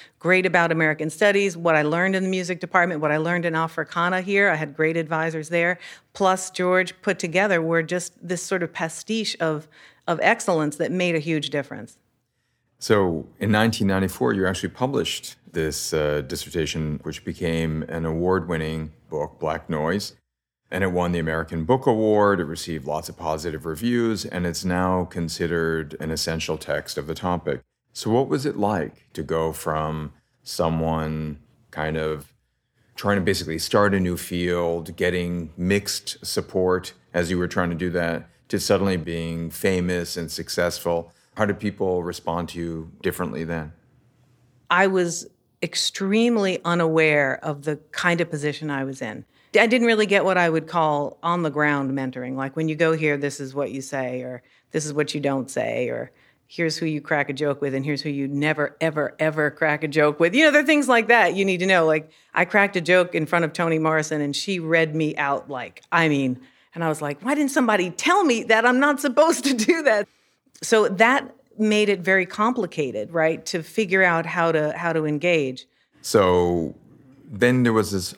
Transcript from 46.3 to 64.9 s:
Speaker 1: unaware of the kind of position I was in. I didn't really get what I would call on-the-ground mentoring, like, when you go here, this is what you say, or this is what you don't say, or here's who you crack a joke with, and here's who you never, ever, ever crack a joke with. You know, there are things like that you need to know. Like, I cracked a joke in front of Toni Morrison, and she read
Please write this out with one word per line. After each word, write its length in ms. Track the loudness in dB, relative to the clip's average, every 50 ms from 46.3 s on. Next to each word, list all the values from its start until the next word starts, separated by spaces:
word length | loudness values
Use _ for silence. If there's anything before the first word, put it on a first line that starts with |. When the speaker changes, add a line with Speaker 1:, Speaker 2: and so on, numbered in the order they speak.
| 2 2 2 0 0 -2 0
Speaker 1:
unaware 760 | 0 2 2 2 4 4 4 4 6 4 4 2 2 0 -2
of 220 | -4 -6 -6 -6 -4
the 120 | -6 -6 -6 -8 _
kind 300 | -6 0 2 2 2 2
of 100 | 0 -2
position 400 | -4 -4 -4 -4 -4 -4 -6 -4
I 140 | -4 -4 -4
was 180 | -6 -6 -8
in. 220 | -8 -8 -10 -10 -14 _ _ _ _ _ 4 4
I 80 | 4
didn't 220 | 6 4 4 4 4
really 180 | 4 4 2
get 180 | 4 4 4 4
what 140 | 4 4 4
I 100 | 4 2
would 200 | 2 0 -2 -2
call 500 | 0 0 2 2 2 0 -2 -4 -6 -6 -2
on-the-ground 640 | -2 0 0 0 0 0 2 2 2 2 0 0 -2
mentoring, 460 | -2 -2 -4 -4 -6 -8 -8 -8 -6
like, 180 | -6 -6 -6 -4
when 140 | -4 -2 -2
you 80 | 0
go 160 | 2 2 2
here, 240 | 2 2 2 0 0
this 240 | 0 -2 -4 -4 -6
is 120 | -10 -8
what 200 | -4 -4 -4 -4
you 100 | -4 -8
say, 380 | -8 -6 -4 -4 -4 -4 -4 -6
or 240 | -8 -8 -12 -12 _ _ _ _ _ _
this 160 | -6 -4 -4
is 60 | -2
what 200 | -2 -2 -2 -2
you 80 | -2 -2
don't 300 | 0 0 0 0 -2 -4
say, 380 | -2 -2 -2 -2 -2 -2 -2 -2
or 240 | -4 -6 -8 -10 _ _ _ _ _ _ _
here's 300 | _ -6 -2 -2 -2 -2
who 100 | -2 -4
you 140 | -4 -4 -4
crack 280 | -2 -2 0 0 0 -2
a 20 |
joke 280 | -2 -2 -2 -2 -2 -2
with, 140 | -2 -2 -2
and 100 | -2 -2
here's 160 | -2 -4 -4
who 100 | -4 -4
you 180 | -4 -4 -4 -4
never, 480 | -2 0 0 0 0 0 -2 -4 -2 -2
ever, 360 | -2 -2 0 -2 -4 -4 -2 -2
ever 320 | -2 0 2 2 0 0
crack 320 | 0 0 0 0 0 0
a 60 | -2 0
joke 320 | 2 4 4 4 4 4
with. 140 | 2 4 4
You 80 | 6 6
know, 60 | 6
there 100 | 6 4
are 40 | 4
things 220 | 4 4 4 4 4
like 200 | 4 4 4 6
that 260 | 6 6 6 4 2
you 100 | 0 0
need 140 | 0 0 0
to 80 | 2
know. 180 | 4 4 4 4
Like, 260 | 4 4 2 0 -6 _ _ _ _
I 120 | -2 -2 0
cracked 320 | 2 4 2 2 2 0
a 40 | -2
joke 340 | 2 4 4 4 4 4 0
in 120 | -4 -2
front 180 | 0 0 0 0
of 80 | 0
Toni 280 | -2 -2 0 0 0 2
Morrison, 400 | 2 2 2 0 0 -2 -2 -2
and 160 | -2 -2 -4
she 240 | -4 -4 -4 -4 -4
read 340 | -2 2 2 4 4 2